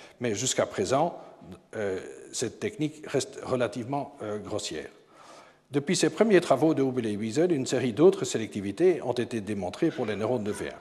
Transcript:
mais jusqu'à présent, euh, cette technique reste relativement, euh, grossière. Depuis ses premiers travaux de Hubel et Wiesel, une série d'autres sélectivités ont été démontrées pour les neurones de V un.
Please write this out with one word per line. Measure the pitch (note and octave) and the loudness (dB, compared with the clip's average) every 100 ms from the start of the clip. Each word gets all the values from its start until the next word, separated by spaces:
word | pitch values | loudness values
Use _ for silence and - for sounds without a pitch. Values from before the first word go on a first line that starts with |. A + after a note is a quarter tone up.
| - - | -20 -6
mais | A#2+ G2+ | -4 -2
jusqu'à | B2+ - A2 | -2 0 0
présent, | - F#2 C3+ E3+ - - - - - _ A2+ | 0 0 2 0 -4 -16 -20 -20 -20 _ -6
euh, | G2+ F#2 - C2+ - | -4 -4 -8 -16 -10
cette | - A#2 - | -6 -6 -4
technique | G#2 - D3+ - - | -6 -2 -6 -6 -4
reste | C#3 - - | -2 -2 -8
relativement, | - B2+ A#2 B2+ A#2 C#3+ C3 - | -4 0 0 -2 -4 -4 -6 -8
euh, | G#2+ G#2 | -8 -6
grossière. | F#2 G2+ - D#2+ - - _ - - - - _ _ | -4 -6 -4 -8 -10 -18 _ -20 -20 -20 -20 _ _
Depuis | C#3 C#3+ E3+ | -4 0 2
ses | D#3 | 2
premiers | D3+ A3 F#3 | 4 6 6
travaux | - C3 D#3+ C#3 | 6 4 6 4
de | |
Hubel | C3+ B2+ A2 | 2 0 -2
et | G2+ | -2
Wiesel, | A2 A#2 F3+ | -2 0 2
une | D3 B2 | 2 0
série | C3 B2 | 0 0
d'autres | G#2+ F3+ F#3+ - | 6 6 6 -2
sélectivités | A#2 G#2+ G#2+ G2 G2 F3+ D#3+ | -2 -4 -4 -6 2 4 4
ont | - | 0
été | A#2 A#2 A#2 | -2 -2 -4
démontrées | G2 G2+ F#2+ - E3 | -4 -4 -4 0 0
pour | D3 A2+ | 0 -4
les | G2+ | -2
neurones | A2 B2 | 0 -2
de | G#2 | -2
V | G2 D#2 | -4 -8
un. | - | -10